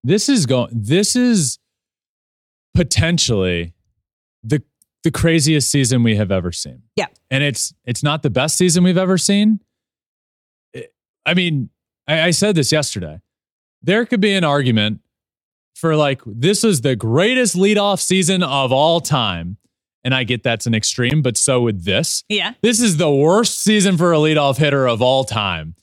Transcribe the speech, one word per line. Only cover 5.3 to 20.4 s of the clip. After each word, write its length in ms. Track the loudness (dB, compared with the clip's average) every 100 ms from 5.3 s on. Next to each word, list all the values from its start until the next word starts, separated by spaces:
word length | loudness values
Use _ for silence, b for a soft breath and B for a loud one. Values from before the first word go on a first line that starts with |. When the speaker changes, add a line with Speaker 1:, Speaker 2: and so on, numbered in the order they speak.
| 2 2 0 0
Speaker 1:
season 320 | 0 0 2
we 140 | 2 0
have 140 | 0
ever 220 | -2 -4
seen. 300 | -8 -14 -16 _ -8
Speaker 2:
Yeah. 100 | -8 _ _
Speaker 1:
And 120 | -2
it's, 320 | -2 -4 -8 _
it's 180 | -8 -4
not 200 | -2 -2
the 80 | -2
best 260 | -2 -2 0
season 280 | 2 4
we've 140 | 2 2
ever 200 | 2 0
seen. 420 | 2 2 2 0 _ _ _ _ _ _ _ _ _ _ _
It, 200 | -20 -20 _ _ _
I 100 | -2
mean, 360 | -2 0 -2 -6 _ _ _ -4
I, 160 | 0
I 80 | 2
said 240 | 2 0
this 180 | 0 0
yesterday. 480 | 0 -2 -8 -12 -14 _ _ _ _ _ _
There 220 | -2 0 0
could 140 | 0
be 120 | 0
an 100 | 0
argument 560 | 0 0 2 0 0 -4 _ _ _ _ _ _ _
for, 200 | -6 -2 0
like, 260 | 0 -2 -8
this 380 | -2 0 2
is 160 | 2 2
the 160 | 0 -2
greatest 580 | 0 2 2 2 0 2
leadoff 440 | 2 2 0 -2
season 420 | 0 0 0 0
of 300 | 0 0 0
all 280 | 2 2 2
time. 560 | 0 -2 0 -4 -10 -14 _ _ _ _
And 100 | -4
I 80 | -2
get 180 | -2 -4